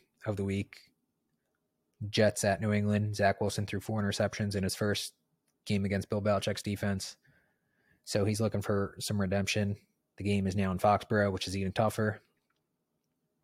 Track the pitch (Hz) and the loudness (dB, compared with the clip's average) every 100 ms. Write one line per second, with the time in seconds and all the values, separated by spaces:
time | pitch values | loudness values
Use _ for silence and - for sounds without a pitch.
0 | _ _ 110 101 98 98 101 - - _ | _ _ -6 -4 -2 -2 -4 -12 -20 _
1 | _ _ _ _ _ _ _ _ _ - | _ _ _ _ _ _ _ _ _ -12
2 | 104 113 107 - 104 95 107 104 104 104 | -4 2 2 4 0 2 2 2 2 2
3 | 104 101 98 - 104 - 104 98 - 110 | 0 2 2 2 -2 -2 -4 -6 -4 -2
4 | 101 - 101 - 104 101 92 - 104 98 | 0 0 0 0 -2 0 -2 0 -2 -2
5 | - - _ _ _ _ - 101 98 98 | -6 -14 _ _ _ _ -2 0 0 -2
6 | - 104 104 98 107 98 104 98 101 95 | -2 -2 0 0 0 -4 -4 -2 -2 -2
7 | - - _ _ _ _ _ _ _ _ | -6 -14 _ _ _ _ _ _ _ _
8 | - 107 101 107 110 104 - 101 98 - | -4 0 2 2 0 0 0 0 -2 -6
9 | - 104 95 98 98 107 101 101 _ _ | -4 -2 0 0 0 0 -2 -4 _ _
10 | _ - 98 101 95 98 95 90 107 101 | _ -6 0 0 2 0 0 4 4 4
11 | - 107 101 95 - 101 95 104 107 - | 2 2 2 0 -4 -4 -2 0 0 2
12 | 107 - _ _ _ _ _ _ _ _ | -2 -2 _ _ _ _ _ _ _ _
13 | _ _ _ _ | _ _ _ _